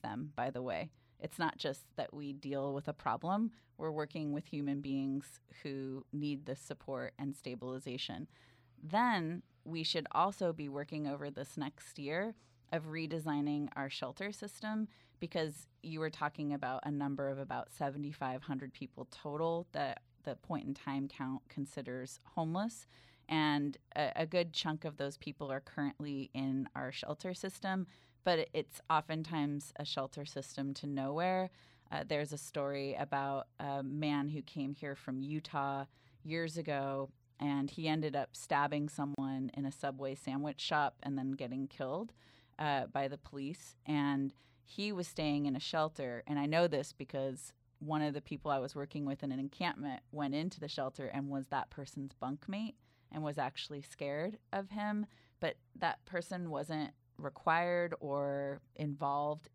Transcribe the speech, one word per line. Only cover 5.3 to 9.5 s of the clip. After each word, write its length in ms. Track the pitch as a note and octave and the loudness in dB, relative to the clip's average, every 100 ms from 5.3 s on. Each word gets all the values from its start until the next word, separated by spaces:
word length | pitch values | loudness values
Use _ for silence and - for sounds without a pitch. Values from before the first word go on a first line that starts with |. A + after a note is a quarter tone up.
| - - - | -12 -20 -10
who 420 | C#3+ C#3 C3+ C3 - | -6 -4 -4 -6 -4
need 320 | D3 D3 C#3+ D3 | -2 0 0 -2
the 100 | C3+ | -6
support 580 | - D3+ - C3 B2 - | -6 -8 -4 -2 -4 -4
and 180 | C#3 C3+ | -4 -4
stabilization. 920 | C3 B2 B2 C3 C3+ B2+ - F#2 D#3 - - - - - | -6 -6 -4 -4 -4 -4 -4 -4 -8 -12 -20 -20 -20 -14
Then 600 | D#3 G3+ A#3+ G3+ D#3+ F3 - | 0 4 6 4 2 -2 -8